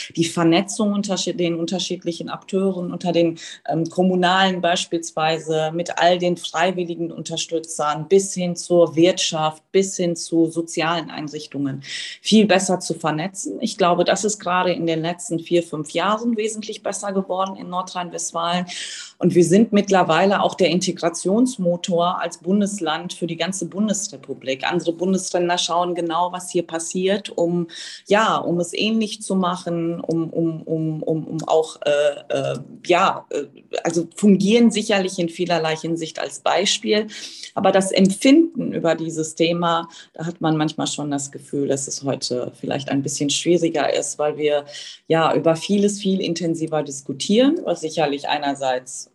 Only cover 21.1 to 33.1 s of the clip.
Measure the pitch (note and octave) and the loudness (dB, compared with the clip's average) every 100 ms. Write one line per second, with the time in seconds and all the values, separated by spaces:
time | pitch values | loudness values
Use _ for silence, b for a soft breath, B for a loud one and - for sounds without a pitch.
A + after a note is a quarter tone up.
21.1 | E3 F3+ G#3+ B3+ - F3 F3 F#3 E3+ F3 | -2 0 2 2 2 0 0 0 2 2
22.1 | F#3 E3+ - E3+ G#3 G3+ G3+ D#3+ D#3+ F3+ | 0 -4 -6 0 2 2 -2 -2 -4 -6
23.1 | - E3+ E3 E3 G3 D#3+ E3+ G#3+ F#3+ - | -8 -6 -4 -4 -4 -6 -2 -2 -2 -8
24.1 | C3+ - C3+ C3 C3 - F3 E3 E3 F3+ | -12 -12 -10 -6 -4 -2 0 -2 -2 0
25.1 | F#3 F#3 F3+ F3 F3 F3+ E3+ F3 F3 E3+ | 0 0 -2 0 0 0 0 0 -2 -2
26.1 | E3 F3+ F3+ - F3+ E3+ E3 E3 F#3 F#3 | -2 -2 -4 -4 -4 -2 -6 -4 -2 0
27.1 | G#3 - - E3+ F3 E3+ B B B - | 0 -2 -2 0 0 -2 B B B 0
28.1 | G3+ A3 D3+ - E3+ E3+ - G#3+ A3 G#3 | 2 4 2 0 -2 -2 -2 0 0 -2
29.1 | - - F#3+ F3 F3+ F3 E3+ E3 E3+ - | -4 -2 0 0 -2 -4 -4 -2 -4 -2
30.1 | E3 D#3+ - E3 D#3+ D#3 D#3+ D#3+ D#3 - | -2 -2 0 -2 -2 -4 -2 -2 -4 -2
31.1 | D#3+ - D#3+ - D#3+ D#3 - - D3 D3 | -4 -4 -6 0 2 0 -4 -2 2 2
32.1 | C#3+ - C#3 C3+ C3+ - - - F3 F#3 | -2 -4 -4 -2 -4 -8 -16 0 4 4